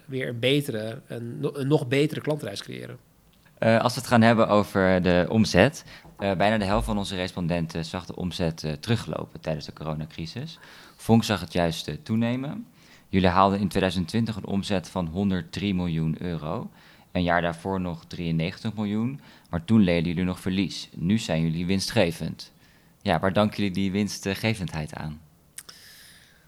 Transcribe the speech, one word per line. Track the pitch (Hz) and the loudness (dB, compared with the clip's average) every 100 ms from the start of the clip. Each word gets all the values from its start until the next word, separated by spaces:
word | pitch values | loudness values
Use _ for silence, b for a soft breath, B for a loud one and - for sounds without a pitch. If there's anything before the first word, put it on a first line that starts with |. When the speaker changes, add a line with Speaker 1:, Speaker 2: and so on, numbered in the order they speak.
Speaker 1:
weer | - 131 143 | -10 -6 -6
een | 120 | 0
betere, | 123 143 139 110 110 - - | 2 2 0 -4 -6 -10 -10
een | 120 117 - | -10 -8 -6
no-, | 135 | -6
een | 143 135 | -4 2
nog | 147 123 | 2 2
betere | 135 151 156 | 2 0 -2
klantreis | - 151 120 101 | -4 -4 -6 -10
creëren. | - 127 120 123 _ _ _ _ _ - | -10 -12 -12 -16 _ _ _ _ _ -2
Speaker 2:
Eh, | 113 113 | 2 4
als | 120 | 2
we | 131 | -2
het | - | 2
gaan | 123 | 6
hebben | 113 113 95 | 6 6 6
over | 104 98 101 92 92 | 4 4 2 4 4
de | 90 87 87 | 4 4 4
omzet. | 110 95 87 123 - - B B - | 2 4 6 4 2 -16 B B -6
Eh, | 101 90 | -2 2
bijna | 101 110 | 2 2
de | |
helft | 98 107 113 | 2 0 0
van | 104 | -2
onze | 95 95 | -2 -4
respondenten | 92 - 85 85 82 87 | -4 -2 -2 0 -2 -6
zag | 80 92 87 | -6 -8 -8
de | - | -6
omzet, | 87 - 82 80 | -6 -2 -2 -2
eh, | 78 | -6
teruglopen | 73 - 117 78 - - 80 | -6 -2 -2 -2 -8 -8 -10
tijdens | 80 78 - | -6 -6 -8
de | |
coronacrisis. | - 78 76 78 - 80 - 160 - B B B B | -10 -6 -6 -8 -10 -10 -10 -12 -14 B B B B
Vonk | - 113 | 4 4
zag | 110 98 | 4 -2
het | 85 | -2
juist, | 90 85 80 - | 0 0 0 -8
eh, | 76 | -10
toenemen. | - 113 117 127 139 208 240 b b b b | -4 -2 -2 -4 -6 -10 -14 b b b b
Jullie | 95 92 | 2 4
haalden | 87 98 98 | 6 4 4
in | 98 | 0
tweeduizend | 98 92 90 82 | 2 0 0 -2
twintig | 113 113 104 | -2 -2 -4
een | - | -4
omzet | 98 92 98 - | -4 0 -2 -2
van | 98 85 | -6 -4
honderddrie | 85 101 92 80 - 98 | -2 0 0 -4 -4 -2
miljoen | 90 87 80 80 78 | 0 0 0 0 -2
euro. | 90 80 76 104 - B B B B | -4 -6 -6 -6 -8 B B B B
Een | 90 | -2
jaar | 87 85 | 2 2
daarvoor | 85 82 98 95 | 2 -4 -4 -4
nog | 90 82 - | -4 -6 -12
drieënnegentig | 80 85 82 82 - 113 | -6 -2 0 -2 -4 -8
miljoen. | 104 104 107 117 143 B B B | -4 -2 -2 -2 -6 B B B
Maar | 85 | -6
toen | - 113 | 4 6
leden | 92 85 82 | 6 4 2
jullie | 82 | 0
nog | 90 90 | -2 -2
verlies. | 98 95 95 - - - | -2 0 -2 -4 -12 -4
Nu | 82 110 | 0 0
zijn | - 80 | 0 0
jullie | 82 82 87 | 0 0 0
winstgevend. | 98 - 117 87 80 80 - - _ b b b b | 0 0 2 2 0 -8 -10 -16 _ b b b b
Ja, | 101 82 | -2 0
waar | 95 | 2
danken | 104 104 - | 2 0 0
jullie | 101 | -2
die | 92 98 | 0 -2
winstgevendheid | 95 104 - 101 95 110 92 82 78 76 | 0 -2 -4 -6 -2 -2 -2 -4 -6 -8
aan? | - 76 76 - _ _ - - B B B B B B B | -8 -10 -12 -18 _ _ -20 -20 B B B B B B B